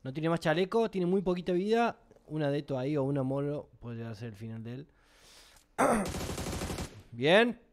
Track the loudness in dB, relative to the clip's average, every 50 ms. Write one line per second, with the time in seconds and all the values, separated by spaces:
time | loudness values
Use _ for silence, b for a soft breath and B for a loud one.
0 | -10 -8 -6 0 2 2 2 2 2 2 2 2 2 2 2 0 0 2 0 0
1 | 2 2 2 2 2 0 -2 0 0 0 0 0 2 2 2 4 2 2 -2 -6
2 | -20 _ -20 -20 _ -8 -4 -2 0 0 0 -2 -2 -2 -4 -2 -2 0 0 0
3 | 0 0 0 0 0 0 -2 -2 -2 -2 -4 -6 -8 -12 -18 -14 -12 -10 -10 -10
4 | -10 -10 -10 -10 -10 -12 -10 -12 -12 -10 -10 -10 -10 -10 -10 -12 -14 _ B B
5 | B B B B B B B B B B B B B _ _ 2 2 4 4 2
6 | 0 -2 -4 -6 -6 -6 -6 -6 -6 -6 -6 -6 -6 -6 -6 -6 -8 -10 -10 -18
7 | -18 -16 -6 0 4 6 8 8 6 6 0 -6 -14 _